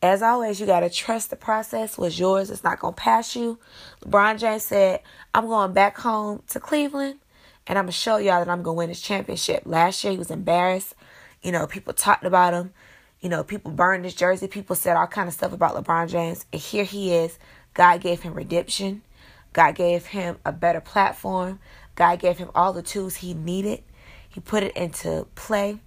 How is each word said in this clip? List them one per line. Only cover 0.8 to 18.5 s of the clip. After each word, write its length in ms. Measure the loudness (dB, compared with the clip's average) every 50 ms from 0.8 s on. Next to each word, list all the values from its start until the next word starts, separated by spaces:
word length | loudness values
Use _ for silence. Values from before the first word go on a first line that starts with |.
| 4 0
trust 400 | -2 -4 -4 -2 -4 -4 -4 -8
the 60 | -10
process 600 | -10 -2 -2 0 0 0 -4 -4 -6 -6 -6 -6
was 220 | -4 -4 -4 -2 0
yours. 320 | 2 2 2 2 0 -2
It's 140 | -8 -2 -2
not 140 | -2 -2 -2
gonna 140 | -4 -6 -6
pass 420 | -2 2 2 2 2 2 -2 -6
you. 240 | -4 -4 -4 -4 -6 _ _ -20 -20 -20 -20 -20 _ -10
LeBron 340 | 2 4 4 6 4 2 2
James 260 | 0 -2 -2 -2 -4
said, 360 | -2 4 4 4 4 4 0 -6 -10 -20 -20 -20 _ 0
"I'm 120 | 0 0
going 260 | 2 2 2 2 2 4
back 260 | 4 4 4 2 0
home 440 | -4 -2 -2 -2 -2 -4 -8 -10 -10 _
to 120 | -10 -10
Cleveland, 600 | -6 -2 0 0 0 0 -2 -4 -6 -6 -6 -10 _ _ _ _ _ -20 _ _ _
and 120 | -2 0 0
I'ma 120 | 0 0
show 280 | -2 -4 0 0 0 2
y'all 260 | 4 4 4 4 2
that 60 | 0
I'm 120 | -2 -4 -4
gonna 120 | -4 -4
win 140 | -4 -4 -4
this 120 | -6 -10
championship." 640 | -6 -4 -4 -4 -4 -6 -6 -6 -2 -2 -2 -2 -2
Last 400 | -2 2 2 2 2 2 -2 -4
year, 80 | -4 -4
he 60 | -4
was 120 | -4 -8
embarrassed. 640 | -8 -6 0 0 2 2 2 2 0 -2 -4 -10 -16 _ -20 -20 -20 -20 -20 -20 -20 _ -8
You 100 | -4 -2
know, 140 | -2 -2
people 280 | -4 -8 -12 -10 -8 -6
talked 300 | -2 2 2 2 2 2
about 280 | 2 4 6 6 6 4
him. 220 | 0 -4 -6 _ _ _ -20 -20 -20 _ _ _ _
You 100 | -6 -4
know, 120 | -4 -4 -4
people 280 | -6 -8 -10 -10 -10
burned 340 | 0 2 4 4 4 2 -2
his 100 | -8 -4
jersey. 320 | 0 2 2 2 2 -2
People 300 | -8 -8 -10 -6 _ -4
said 220 | -2 0 2 2 2
all 80 | 2
kind 200 | 0 0 -4 -4
of 60 | -4 -4
stuff 220 | -4 -4 -4 -2
about 200 | 0 0 0 0
LeBron 360 | -2 -4 -2 0 0 0 0
James. 340 | -2 -2 -2 -2 -4 -8 -12 _ -10
And 80 | -10
here 240 | -10 -6 -4 -4 -4
he 300 | -4 -4 -6 -2 2 2
is. 240 | 2 2 0 -4 -12 -20 -20 -20 -20 _ _ _
God 300 | 6 6 6 6 4 0
gave 180 | -4 -4 -4
him 140 | -4 -10 -10
redemption. 680 | -10 -8 -2